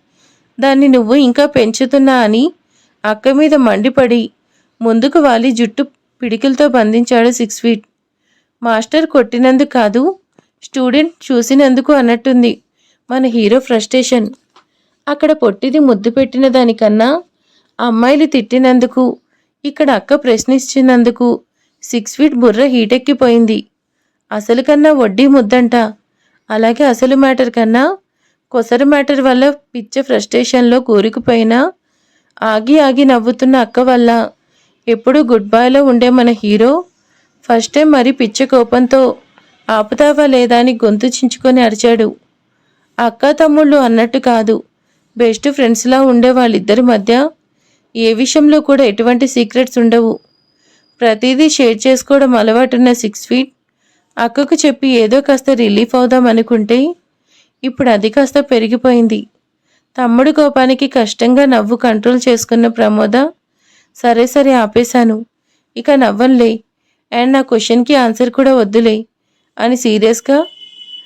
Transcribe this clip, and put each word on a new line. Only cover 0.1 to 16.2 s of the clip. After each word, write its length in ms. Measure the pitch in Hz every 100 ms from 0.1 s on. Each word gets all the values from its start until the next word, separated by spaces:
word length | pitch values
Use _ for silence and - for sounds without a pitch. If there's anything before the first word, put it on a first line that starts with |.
| _ _ _ _ -
దాన్ని 300 | 269 269 277
నువ్వు 280 | 254 214 285 254
ఇంకా 180 | 240 294 269
పెంచుతున్నా 600 | 220 214 262 277 269 254
అని 220 | 214 226 320 - _ _ _ _
అక్క 320 | 214 214 262 277
మీద 140 | 311 294 233
మండిపడి 560 | 196 247 277 247 233 220 _ _ _ _ -
ముందుకు 380 | 226 226 277 339
వాలి 300 | 285 233 262
జుట్టు 320 | 233 226 254 - _ _ -
పిడికిలతో 440 | 240 220 269 247 294
బంధించాడు 640 | 240 214 226 240 240 240
సిక్స్ 300 | 240 220 -
ఫీట్. 240 | 233 214 _ _ _ _ _ _ _ -
మాస్టర్ 460 | 233 220 226 311 320
కొట్టినందుకు 640 | 277 240 240 262 262 285 254
కాదు, 240 | 214 233 311 381 _ _ _ _
స్టూడెంట్ 500 | - 269 254 285 330 -
చూసినందుకు 680 | - 247 233 269 277 254 262
అన్నట్టుంది 600 | 285 240 233 269 254 240 - _ _ _ _ -
మన 140 | 262 262 233
హీరో 220 | 202 254
ఫ్రస్ట్రేషన్. 680 | 262 226 208 262 247 247 214 - _ _ _ _ _ _ -
అక్కడ 240 | 285 311
పొట్టిది 480 | 311 226 196 262 302
ముద్దు 300 | 269 208 226
పెట్టిన 340 | 254